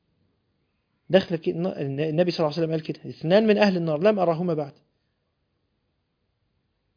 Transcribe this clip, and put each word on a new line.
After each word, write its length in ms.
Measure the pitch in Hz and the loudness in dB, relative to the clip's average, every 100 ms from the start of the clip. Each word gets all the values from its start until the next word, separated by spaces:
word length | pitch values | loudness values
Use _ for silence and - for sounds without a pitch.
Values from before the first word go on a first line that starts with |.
| _ _ _ _ _ _ _ _ _ _ _ | _ _ _ _ _ _ _ _ _ _ _
داخلة 280 | 180 190 165 | 2 2 -4
كده، 440 | 180 165 180 - | -4 -4 -6 -4
النبي 500 | 139 135 160 156 180 | -6 -4 -2 0 0
صلى 140 | 165 156 | 0 -2
الله 120 | 147 | -2
عليه 80 | 160 | -2
وسلم 40 | |
قال 120 | 160 | -4
كده: 260 | 160 143 135 | -6 -10 -12
"اثنان 380 | - 156 196 220 | -10 2 2 4
من 100 | 208 | 4
أهل 200 | 208 180 | 2 2
النار 220 | 165 147 | -2 2
لم 160 | 202 208 | 2 2
أراهما 340 | 170 160 180 | 0 0 -2
بعد". 200 | 151 139 - _ _ _ _ _ _ _ _ _ _ _ _ _ _ _ _ _ _ _ _ _ | -4 -6 -10 _ _ _ _ _ _ _ _ _ _ _ _ _ _ _ _ _ _ _ _ _